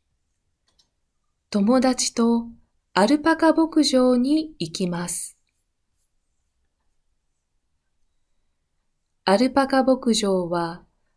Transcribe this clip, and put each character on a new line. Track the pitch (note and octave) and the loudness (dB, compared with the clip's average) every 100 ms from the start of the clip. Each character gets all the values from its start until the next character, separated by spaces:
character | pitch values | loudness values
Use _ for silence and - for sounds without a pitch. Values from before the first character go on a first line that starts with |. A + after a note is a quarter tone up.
| _ _ _ _ _ _ _ _ _ _ _ _ _ _ _ | _ _ _ _ _ _ _ _ _ _ _ _ _ _ _
友 | G#3 G3+ C4 | -2 2 2
達 | C4 B3 - | 2 -2 -6
と | - A#3 A#3 A#3 - _ _ _ | -2 0 0 -4 -18 _ _ _
ア | - - | 0 2
ル | D4 | 2
パ | E4 D#4+ | 0 2
カ | D#4+ | 2
牧 | D#4+ D#4+ D#4+ | 2 0 0
場 | C#4+ B3+ B3+ B3 | 2 2 2 2
に | C4 D#4 D#4 - | 0 -2 -4 -10
行 | D#3+ | -10
き | - F3+ | -6 -6
ま | F3 F3 | -6 -8
す。 | - - _ _ _ _ _ _ _ _ _ _ _ _ _ _ _ _ _ _ _ _ _ _ _ _ _ _ _ _ _ _ _ _ _ _ _ _ _ _ _ - | -10 -12 _ _ _ _ _ _ _ _ _ _ _ _ _ _ _ _ _ _ _ _ _ _ _ _ _ _ _ _ _ _ _ _ _ _ _ _ _ _ _ 0
ア | G3+ | 2
ル | C4 | 2
パ | C#4 C4 | 0 0
カ | C4+ | 0
牧 | C4 B3+ A#3+ | 2 0 0
場 | G#3 G3+ F#3 E3+ | -2 0 -2 -2
は | F3 E3+ E3+ _ _ _ | -4 -6 -10 _ _ _